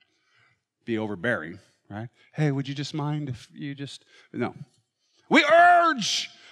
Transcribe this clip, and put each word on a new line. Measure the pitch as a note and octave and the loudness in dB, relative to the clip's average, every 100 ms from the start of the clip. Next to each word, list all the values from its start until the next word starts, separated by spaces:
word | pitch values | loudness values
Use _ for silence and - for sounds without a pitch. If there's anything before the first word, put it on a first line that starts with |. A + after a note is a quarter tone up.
| _ _ _ _ _ _ _ _ | _ _ _ _ _ _ _ _
be | - A2 | -6 -4
overbearing, | A2 G2+ A#2 G#2+ D#2 G2 _ _ - | -4 -4 -2 -2 -6 -16 _ _ -16
right? | G#2 A#2 _ _ | -12 -12 _ _
"Hey, | - D3+ | -4 -2
would | C#3 C#3 | -2 -4
you | C#3 | -8
just | C#3 | -8
mind | D#3 D3 D3+ C#3+ | -6 -6 -6 -6
if | A#2+ - | -10 -14
you | - D3+ | -14 -12
just," | C3+ C#3 - _ _ _ | -12 -14 -16 _ _ _
no. | - A#2+ - - _ _ _ _ _ - | -8 -6 -8 -20 _ _ _ _ _ 2
We | C4 D4 | 4 6
urge, | E4 F4 F4 E4+ C#4+ F#3+ - - - - | 6 8 6 4 0 -2 -4 -6 -14 -12